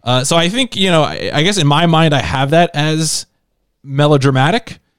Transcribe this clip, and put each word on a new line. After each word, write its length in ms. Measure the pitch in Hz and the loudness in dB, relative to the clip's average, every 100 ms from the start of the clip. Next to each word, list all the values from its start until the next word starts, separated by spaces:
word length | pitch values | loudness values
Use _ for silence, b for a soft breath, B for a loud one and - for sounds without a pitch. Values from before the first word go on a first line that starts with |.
Uh, 180 | 120 127 | -4 -2
so 140 | 127 165 | 0 0
I 120 | 170 | 0
think, 280 | 240 254 190 | -2 -4 -2
you 140 | 190 | 2
know, 120 | 160 | 2
I, 280 | 117 78 95 | 0 -4 -4
I 80 | 147 | -2
guess 160 | 175 202 | -2 0
in 80 | 147 | 2
my 180 | 147 170 | 2 2
mind, 280 | 160 160 | 2 2
I 80 | 139 | 0
have 280 | 80 135 139 | -2 -2 0
that 200 | 160 175 | 2 2
as 520 | 147 151 156 156 - - _ _ _ _ _ | -2 -2 -2 -4 -6 -10 _ _ _ _ _
melodramatic. 960 | 139 139 147 147 135 131 143 233 - - _ | -8 0 2 4 2 2 0 -2 -6 -16 _